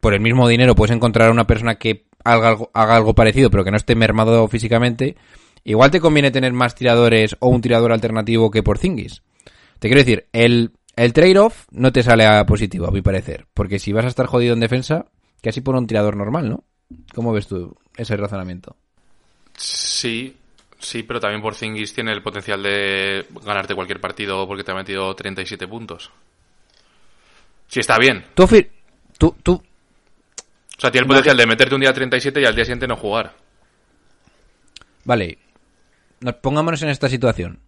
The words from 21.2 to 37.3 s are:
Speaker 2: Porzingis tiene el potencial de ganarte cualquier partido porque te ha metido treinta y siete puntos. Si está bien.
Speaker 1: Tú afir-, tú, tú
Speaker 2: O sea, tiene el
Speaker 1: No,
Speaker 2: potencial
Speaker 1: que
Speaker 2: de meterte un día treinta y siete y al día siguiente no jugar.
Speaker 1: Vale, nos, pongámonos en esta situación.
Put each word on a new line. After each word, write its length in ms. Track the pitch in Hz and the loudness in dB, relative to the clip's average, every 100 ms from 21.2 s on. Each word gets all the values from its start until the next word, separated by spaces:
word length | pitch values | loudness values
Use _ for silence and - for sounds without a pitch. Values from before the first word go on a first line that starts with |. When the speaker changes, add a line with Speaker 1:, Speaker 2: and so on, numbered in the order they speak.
| 107 107 | -6 -6
Speaker 2:
Porzingis 500 | 107 107 110 107 104 | -8 -8 -10 -8 -10
tiene 200 | - 113 | -8 -6
el 100 | 104 | -6
potencial 400 | 101 101 98 98 | -8 -12 -8 -6
de 640 | 101 101 101 98 98 98 - - | -4 -4 -4 -4 -4 -6 -10 -16
ganarte 300 | - 101 95 | -8 -6 -6
cualquier 260 | 98 92 95 | -8 -8 -8
partido 460 | 95 - 101 95 95 | -10 -10 -8 -6 -6
porque 160 | 98 | -10
te 80 | 98 | -10
ha 60 | 95 | -10
metido 360 | 95 95 95 95 | -8 -8 -6 -8
treinta 260 | 101 95 | -12 -10
y 40 | 92 | -12
siete 200 | 98 90 | -12 -14
puntos. 460 | 113 110 82 - _ _ _ _ _ _ _ _ _ _ _ _ _ _ _ _ | -14 -16 -18 -20 _ _ _ _ _ _ _ _ _ _ _ _ _ _ _ _
Si 140 | - | -8
está 180 | - 113 | 0 2
bien. 260 | 131 107 - | 2 0 -6
Speaker 1:
Tú 100 | - | 2
afir-, 260 | 185 220 - - _ _ _ _ | 6 6 4 -10 _ _ _ _
tú, 160 | 160 - | -2 -2
tú 120 | - | -4
Speaker 2:
O 1300 | 180 _ _ _ _ _ _ _ - _ _ _ - | -4 _ _ _ _ _ _ _ -20 _ _ _ -6
sea, 100 | 131 | -2
tiene 120 | 127 | 0
el 40 | 131 | 2
Speaker 1:
No, 60 | |
Speaker 2:
potencial 220 | 135 139 131 | 4 4 4
Speaker 1:
que 60 | |
Speaker 2:
de 40 | 117 | 4
meterte 280 | 113 127 | 4 2
un 60 | 135 | 2
día 120 | 135 | 0
treinta 240 | 131 127 127 | 0 -2 -2
y 40 | |
siete 200 | 139 143 | -2 0
y 40 | |
al 100 | 131 | 0
día 100 | 110 | 0
siguiente 220 | 113 123 123 | -4 -4 -6
no 100 | 113 | -6
jugar. 380 | 107 107 104 _ _ _ _ _ _ _ _ _ _ _ _ _ _ - _ _ | -4 -4 -6 _ _ _ _ _ _ _ _ _ _ _ _ _ _ -20 _ _
Speaker 1:
Vale, 340 | - 120 90 - _ _ _ _ _ _ _ _ | -4 -2 -2 -10 _ _ _ _ _ _ _ _
nos, 140 | 123 - | -10 -6
pongámonos 460 | 135 147 160 156 | -4 -2 -2 -4
en 80 | 156 | -6
esta 180 | 139 135 | -4 -4
situación. 500 | 127 123 | -2 -2